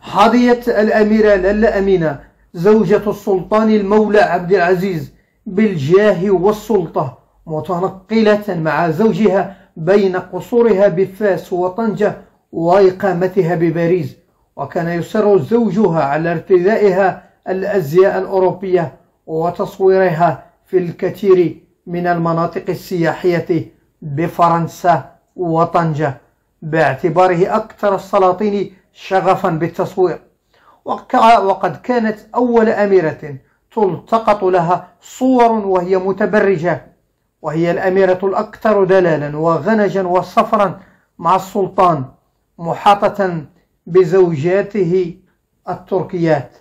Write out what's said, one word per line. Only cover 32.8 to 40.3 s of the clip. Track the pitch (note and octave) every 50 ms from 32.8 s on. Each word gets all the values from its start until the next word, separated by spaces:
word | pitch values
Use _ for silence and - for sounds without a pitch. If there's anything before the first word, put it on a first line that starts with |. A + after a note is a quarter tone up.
| G#3 G3+ G3 F#3 E3 D#3 C3 - - D3 C#3 C3 _ _ _ _ _ _ -
تلتقط | A3+ G#3+ F#3 D#3+ C3+ - - A3+ A3 A3 G#3+ G#3 G#3 F#3+
لها | F#3 F#3 F3+ E3 E3+ F3 F3 - - _ _
صور | _ - - - B3+ C4 C4 B3 A#3 A#3
وهي | A3+ A3 G3+ G3 F#3 F3+ F3 F3+ G3
متبرجة، | F#3 F#3 G3 F#3+ - G#3+ F#3 F3+ G#3+ G3 G3 G3 D#3 D#3+ F3 D#3 - - _ _ _ _ _ _ _ _ _ _ _
وهي | - D#3 D3 E3 E3+ E3+
الأميرة | F#3+ - F#3+ F#3+ F#3 F#3+ F#3+ F#3 F3+ F#3
الأكثر | G3 F#3+ F#3 - D#3+ - - - - A3 G#3 G3+ F#3+
دلالاً | F3+ F#3+ F#3+ F3+ E3+ D#3 C#3+ D3 D3 D3
وغنجاً | D3+ D#3+ E3 E3 D#3 C3+ G3 A3 G#3+ G#3 F#3+ E3 G3
وصفراً | F#3 F3 F3+ F#3 F3+ -